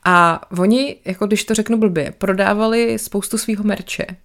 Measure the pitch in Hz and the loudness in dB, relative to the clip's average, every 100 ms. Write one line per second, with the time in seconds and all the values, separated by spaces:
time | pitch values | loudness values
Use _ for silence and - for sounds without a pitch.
0 | 180 175 170 165 - 180 190 247 277 - | 2 6 4 2 -4 0 2 2 0 -6
1 | - 185 208 208 - 220 214 226 214 160 | -10 -4 0 0 0 -2 0 2 2 0
2 | - - 190 190 196 208 220 233 233 220 | -4 -4 -2 0 2 2 0 0 0 -2
3 | - 202 - 220 - 202 208 190 - - | -4 -6 -4 -6 -4 -2 -2 -4 -6 -8
4 | - 180 | -8 -10